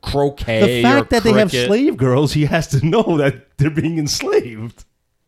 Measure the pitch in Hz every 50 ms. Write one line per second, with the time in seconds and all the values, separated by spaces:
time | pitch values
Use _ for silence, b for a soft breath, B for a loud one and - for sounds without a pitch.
0 | - - - 139 143 143 139 - - - 113 110 202 208 123 120 117 170 262 285
1 | 285 - 262 233 196 233 214 214 214 185 156 127 123 123 196 226 277 294 120 -
2 | 127 131 123 131 156 139 - 151 151 139 - 170 151 - - 135 - 160 160 233
3 | 220 226 175 151 170 - - - - _ _ - 139 156 151 151 - 156 170 160
4 | 151 143 - - - 370 415 427 - 123 113 110 110 117 113 - - _ _ _
5 | _ _ _ _ _